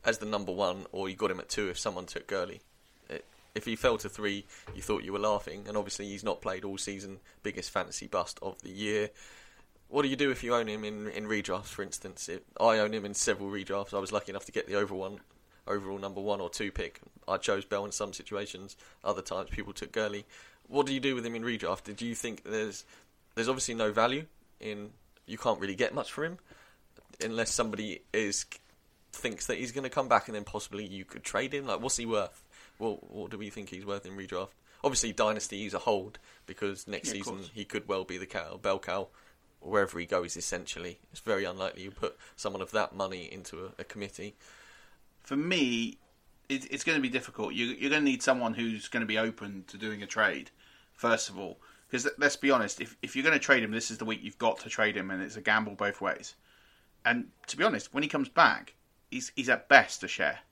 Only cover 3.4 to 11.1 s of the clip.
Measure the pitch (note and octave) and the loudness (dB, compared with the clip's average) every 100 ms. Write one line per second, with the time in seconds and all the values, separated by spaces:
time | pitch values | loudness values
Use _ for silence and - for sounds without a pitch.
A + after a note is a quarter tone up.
3.4 | - G#2+ A#2+ A2 B2+ A2 G2+ - G#2 G2+ | -10 -8 -6 2 2 2 -4 -4 -4 -4
4.4 | - - - F#2 F#2+ G#2 - G2 G#2+ G#2 | -8 -18 -14 -10 -2 -2 0 0 2 2
5.4 | - F#2+ G#2 G#2+ G2 - G2+ G2+ G#2+ F2 | -2 -10 -4 -4 -2 -6 -6 -4 -2 -2
6.4 | G#2 F#2+ G2 G2 - G2 G2 F#2+ - - | -2 -4 -6 -6 -6 -6 -10 -14 -18 -8
7.4 | G#2+ F#2 - G2 F2+ - G2 F#2+ E2+ - | -8 -6 -4 -2 -2 -8 -2 -2 -2 -6
8.4 | G2 - - F#2+ G#2 G#2+ G#2 - - - | -8 -8 -12 -4 0 0 0 -6 -20 -20
9.4 | - - - _ - C#3+ C#3 C3 C#3+ B2+ | -20 -20 -20 _ -2 0 2 2 2 0
10.4 | A#2+ A#2+ A2 G#2+ G#2+ G#2+ G#2+ | 2 2 2 -4 -6 -6 -6